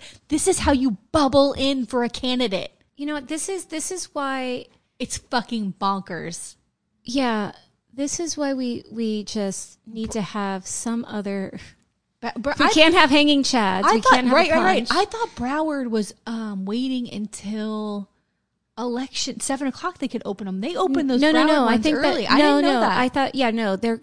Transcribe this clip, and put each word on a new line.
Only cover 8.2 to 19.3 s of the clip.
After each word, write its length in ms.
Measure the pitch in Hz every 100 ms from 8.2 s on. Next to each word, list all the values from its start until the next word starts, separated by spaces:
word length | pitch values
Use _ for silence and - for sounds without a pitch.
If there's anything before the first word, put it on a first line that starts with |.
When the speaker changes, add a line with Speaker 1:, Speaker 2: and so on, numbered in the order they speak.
Speaker 2:
is 160 | 339 294
why 160 | 285
we, 320 | 269 254 233 -
we 320 | 220 226 214
just 560 | 202 220 196 190 - - -
need 240 | 220 220
to 100 | 220
have 440 | 185 214 196 190 185
some 360 | - 240 233 -
other, 540 | 214 202 196 190 - - - _ _ _ _
Speaker 1:
But, 180 | 233 -
but 160 | 233 -
Speaker 2:
we 60 | 302
Speaker 1:
I 40 |
Speaker 2:
can't 240 | 311 320
have 160 | 349 311
hanging 320 | 294 294 285
chads. 400 | 262 254 202 185
Speaker 1:
I 120 | 202 226
Speaker 2:
We 60 |
Speaker 1:
thought, 100 | 254
Speaker 2:
can't 140 | 254 254
have 80 | 269
Speaker 1:
right, 140 | 349
Speaker 2:
a 20 | 320
Speaker 1:
right, 80 |
right. 240 | 359 359 233
Speaker 2:
punch. 100 | 311
Speaker 1:
I 80 | 415
thought 180 | 440 453 -
Broward 540 | 240 294 311 285 247
was, 240 | 220 202 - -
um, 360 | 226 220 202 190
waiting 460 | 226 262 254 240
until 920 | 202 214 - 202 214 214 214 214 208 196 _ _ _ _ _ _ -
election, 640 | 247 240 269 - -